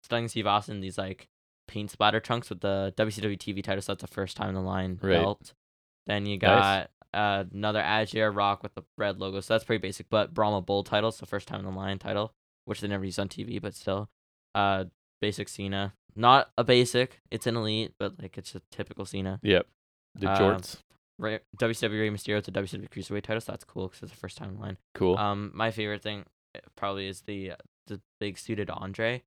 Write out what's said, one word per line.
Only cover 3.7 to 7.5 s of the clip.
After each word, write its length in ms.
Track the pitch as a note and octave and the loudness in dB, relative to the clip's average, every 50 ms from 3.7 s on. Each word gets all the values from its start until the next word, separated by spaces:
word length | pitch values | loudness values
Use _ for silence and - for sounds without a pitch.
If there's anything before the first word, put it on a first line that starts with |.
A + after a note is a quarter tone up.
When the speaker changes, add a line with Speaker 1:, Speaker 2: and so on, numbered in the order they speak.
| G2 G2 | -2 -2
Speaker 1:
so 120 | - - G2+ | -2 -4 -6
that's 80 | - | -6
the 60 | - | -8
first 280 | - - - G2 F#2 - | -10 -4 -6 -4 -4 -4
time 120 | - G#2 G2+ | -6 -4 -4
in 60 | F#2+ | -2
the 60 | F#2+ | -2
line 380 | F#2 F#2+ F#2+ F#2+ F#2 F#2 F2+ F2+ | -2 -2 -2 -2 -2 -4 -4 -2
Speaker 2:
Right. 120 | - F#2+ F#2 - | 2 4 6 6
Speaker 1:
belt. 320 | G2+ G2 G#2 _ - - - _ _ _ _ _ _ _ _ _ _ | 6 4 0 _ -10 -20 -20 _ _ _ _ _ _ _ _ _ _
Then 180 | - G#2 G2+ G2+ | -2 -2 -2 0
you 120 | G2+ G2+ F#2+ | -2 -2 4
Speaker 2:
Nice. 20 | |
Speaker 1:
got, 500 | G#2+ F#2+ G2+ G2+ G2 G2 G2 F#2+ - - _ _ - _ - | 6 8 8 8 8 6 4 2 0 -6 _ _ -16 _ -2
uh, 300 | G#2 G#2 G2+ G2 G2 F#2+ F2 | 0 2 2 2 0 -2 -4